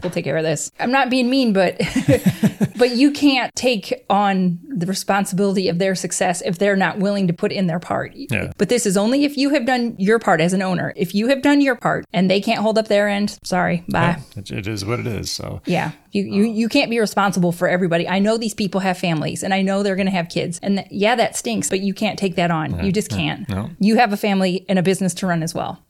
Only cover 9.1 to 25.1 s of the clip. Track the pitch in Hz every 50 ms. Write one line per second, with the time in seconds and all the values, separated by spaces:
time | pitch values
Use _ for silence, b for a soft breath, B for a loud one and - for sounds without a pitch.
9.1 | 262 285 294 285 285 254 277 277 285 294 233 262 254 247 240 233 - - 190 196
10.1 | 226 226 - 208 185 160 160 180 185 196 190 185 180 156 151 - - - 185 170
11.1 | - 202 220 247 277 262 269 285 294 285 285 269 240 - - 160 156 165 - -
12.1 | - 175 190 185 190 202 196 226 226 - 202 220 208 220 220 - 208 202 208 208
13.1 | 202 202 208 208 - - - - 185 180 175 170 175 170 - - - - 165 175
14.1 | 170 151 131 - - 104 95 - 131 117 95 107 110 101 98 101 120 113 110 117
15.1 | 107 92 87 - - - - - - 98 - 190 180 175 - 156 - - _ _
16.1 | - 202 196 214 202 196 208 233 220 214 233 220 - 285 269 208 233 233 214 190
17.1 | - 208 196 202 175 190 175 175 165 - 185 165 175 180 190 170 165 170 175 -
18.1 | 185 196 196 214 226 233 233 214 - - 214 180 - 190 185 190 175 185 - 175
19.1 | 165 151 147 156 - 165 - 190 190 196 190 190 196 196 202 202 190 180 196 185
20.1 | 190 180 165 170 - 165 139 170 170 - - 202 202 196 - - - 208 196 220
21.1 | 247 233 214 - - - - 240 226 196 190 - 202 190 196 196 190 - 220 202
22.1 | - - 196 196 175 - 175 170 170 160 151 143 104 85 87 196 175 214 - -
23.1 | 107 98 170 - - - 196 - 98 92 113 160 - - 190 208 226 220 247 208
24.1 | 208 202 - 208 196 190 190 185 180 190 - - 190 185 165 185 190 180 196 180